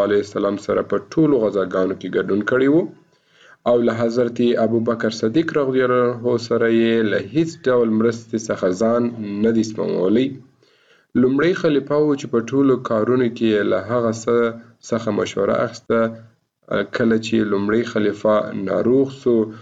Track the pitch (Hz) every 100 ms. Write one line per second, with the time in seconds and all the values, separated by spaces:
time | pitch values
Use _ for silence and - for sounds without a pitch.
0 | 101 104 101 104 101 101 - 101 101 101
1 | - - 151 131 107 95 90 95 95 95
2 | 92 92 90 98 107 127 135 160 196 -
3 | _ _ _ _ - - 120 120 117 113
4 | 117 120 120 120 120 117 113 117 117 113
5 | 113 113 110 143 165 151 135 127 123 123
6 | 120 120 123 117 117 117 117 113 113 113
7 | 107 95 98 135 165 160 131 123 113 110
8 | 113 113 - 110 110 101 95 90 113 120
9 | 120 117 104 101 110 113 107 - 87 87
10 | 92 110 135 - - _ _ _ _ _
11 | _ 123 127 139 165 180 165 143 139 147
12 | 151 139 - 117 113 135 139 139 131 113
13 | 107 127 120 113 113 104 101 98 101 123
14 | 117 110 120 120 117 113 - _ - 113
15 | 110 104 95 - 101 113 123 - - 117
16 | 113 113 - _ _ _ - 104 101 -
17 | 113 110 113 113 110 98 101 113 117 110
18 | 104 101 107 107 - - 95 92 113 135
19 | 135 135 123 113 110 110